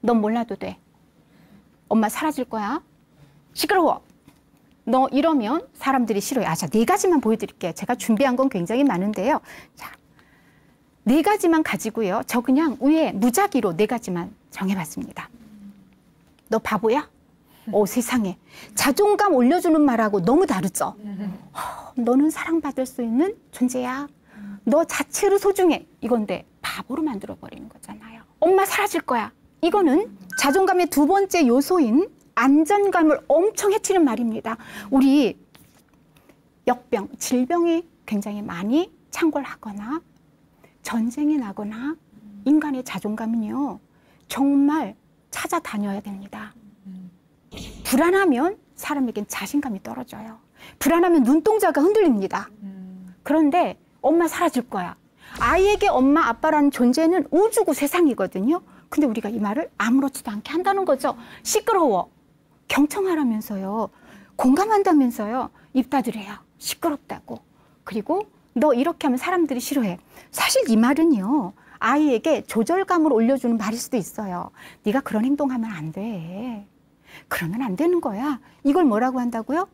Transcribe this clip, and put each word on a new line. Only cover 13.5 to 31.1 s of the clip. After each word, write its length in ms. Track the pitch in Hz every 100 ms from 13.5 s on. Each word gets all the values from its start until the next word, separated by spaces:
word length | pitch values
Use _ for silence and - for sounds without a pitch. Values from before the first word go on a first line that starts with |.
| 277 - -
네 100 | 214
가지만 480 | 240 - 175 175 - _
정해봤습니다. 800 | - 190 196 160 - - - - - - 208 202 - - _ _ _ _ _ _
"너 100 | 220
바보야? 500 | - 214 220 254 - _ _ _ _ _ -
어, 140 | 202
세상에. 540 | 202 - 240 254 202 175 _ - -
자존감 600 | - 269 277 403 415 403
올려주는 440 | 285 247 349 349 311
말하고 440 | 294 233 220 202
너무 240 | 175 277 370
다르죠? 480 | 190 185 - - - 208 190 202 - -
어, 400 | - - - - -
너는 340 | 233 254 302
사랑받을 560 | - - 330 294 262 262
수 160 | -
있는 340 | 233 233 359 453 _
존재야. 560 | - 247 254 247 262 285 _ _ - 202 -
너 200 | - 285
자체로 520 | 330 - 285 - 415 392
소중해." 480 | 403 392 370 247 - _
이건데 460 | 233 240 208 185 - _
바보로 400 | - - 190 277
만들어버리는 680 | 311 214 196 185 - - 220
거잖아요. 540 | - - 214 220 226 - _
"엄마 240 | 320 381
사라질 360 | 392 - 392 339
거야." 300 | - 240 208 _ _ _
이거는 560 | 339 415 349 269 440 - - 160
자존감의 480 | - 381 381 370 349
두 200 | -
번째 400 | 294